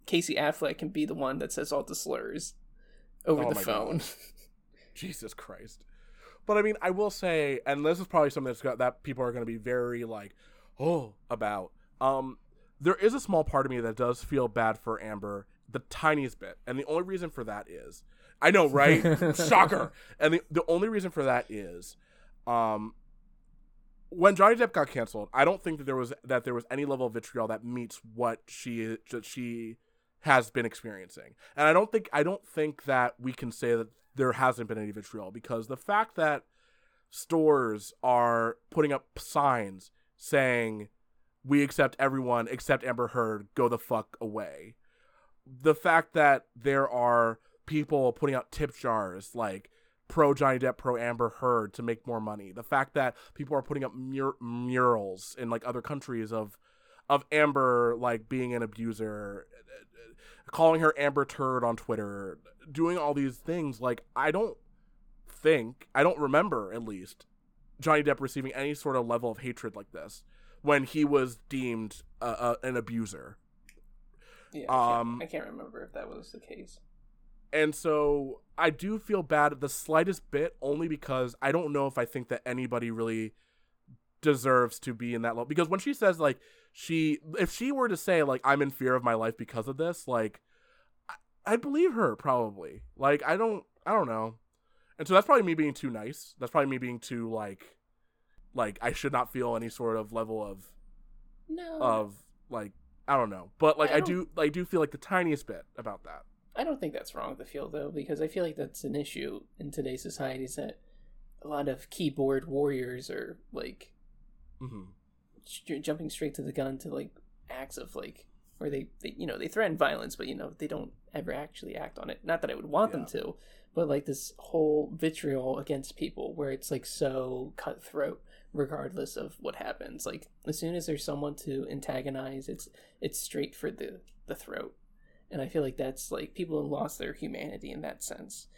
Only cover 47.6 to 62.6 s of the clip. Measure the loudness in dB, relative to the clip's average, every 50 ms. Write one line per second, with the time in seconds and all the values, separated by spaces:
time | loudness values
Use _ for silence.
47.6 | _ -4 -2 -2 0 2 2 4 4 2 2 2 0 0 0 -2 -4 -6 -6 -4
48.6 | -4 -4 -4 -4 -2 0 0 0 0 -4 -6 -10 -14 -10 -6 -4 -4 -4 -4 -8
49.6 | -12 _ _ _ _ _ _ _ _ 0 4 6 6 6 6 6 4 2 4 2
50.6 | 2 0 -2 0 -2 -2 0 0 0 -2 0 0 -2 -2 -2 0 2 2 2 2
51.6 | 2 -2 -6 -6 -4 -4 -4 -4 -6 -6 -6 -4 -4 -6 -6 -8 -12 -14 -14 -16
52.6 | -4 0 0 0 0 0 0 0 0 0 -4 -8 -14 -16 -12 -12 -6 -2 -2 -2
53.6 | -2 -2 -4 -4 -4 -6 -8 -10 -10 -6 -4 -2 -2 -2 -2 -4 -6 -8 -6 -4
54.6 | -4 0 2 4 6 6 6 4 2 -4 -6 -10 -12 -14 -10 -8 -4 -2 -2 -2
55.6 | -2 -4 -6 -6 -6 -6 -8 -8 -6 -6 -6 -6 -4 -4 -4 -4 -4 -6 -10 _
56.6 | _ _ _ _ _ _ _ -8 _ 2 2 2 2 2 4 4 6 6 6 4
57.6 | 4 6 6 6 4 4 2 2 0 -2 -2 -2 -4 -4 -4 -4 -2 -2 -2 -2
58.6 | -4 -4 -6 -6 -6 -6 -4 -4 -6 -6 -6 -8 -10 -10 -10 -12 -14 -18 -20 -20
59.6 | _ -20 -20 -20 -20 _ _ -20 -20 -20 -20 -20 -20 -20 -20 -20 _ -8 2 6
60.6 | 6 6 8 8 6 4 4 4 2 2 2 2 0 0 -2 -2 -2 0 2 2
61.6 | 2 0 0 -2 -4 -4 -4 -2 -4 -4 -6 -8 -10 -10 -12 -14 _ -20 -20 _